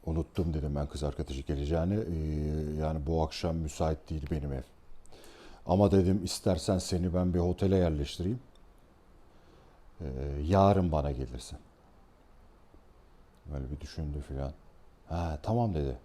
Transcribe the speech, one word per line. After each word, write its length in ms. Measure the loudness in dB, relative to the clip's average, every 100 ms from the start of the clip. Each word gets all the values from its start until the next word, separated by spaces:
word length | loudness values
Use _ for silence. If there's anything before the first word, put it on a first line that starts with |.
| -2
Unuttum 440 | -2 -2 -2 -2
dedim 220 | 0 -2 -2
ben 120 | -4
kız 160 | -4
arkadaşı 380 | -4 -4 -6 -6
geleceğini. 520 | -4 -2 0 2 2
Ee, 840 | 0 -2 -2 -2 -2 -2 -2 -2 -2
yani 240 | -2 -2 0
bu 180 | 0
akşam 320 | 0 -2 -2 -2
müsait 540 | -4 -2 -2 -2 -4
değil 180 | -8 -4
benim 220 | -4 -4
ev. 80 | -6 -10 -20 -18 -16 -16 -20 -20 -20 -20 -14 0
Ama 260 | 6 8
dedim 320 | 8 6 4
istersen 540 | 0 -2 0 0 2 0
seni 360 | 0 0 2
ben 200 | 2 2
bir 60 | 2
otele 360 | 2 2 4 4
yerleştireyim. 640 | 4 2 -4 -4 -4 -4 -8 -20 -20 -20 -20 -20 -20 -20 -20 -20 -20 -20 -20 -20 -20 -12
Ee, 40 | -8 -6 -6 -4 2
yarın 460 | 6 8 6 4
bana 200 | 2 0
gelirsin. 480 | -4 -6 -8 -12 -16 -18 _ -20 -20 -20 -20 -20 -20 -20 -20 -20 -20 -20 -20 -20 -20 -20 -20 -10
Böyle 180 | -8 -8
bir 80 | -10
düşündü 420 | -10 -8 -6 -6
filan. 300 | -8 -6 -6 -8 -20 -20 -20 -20 -8
"Ha, 300 | -6 -4 -6
tamam." 300 | -2 0 0
dedi. 240 | 0 -2 -4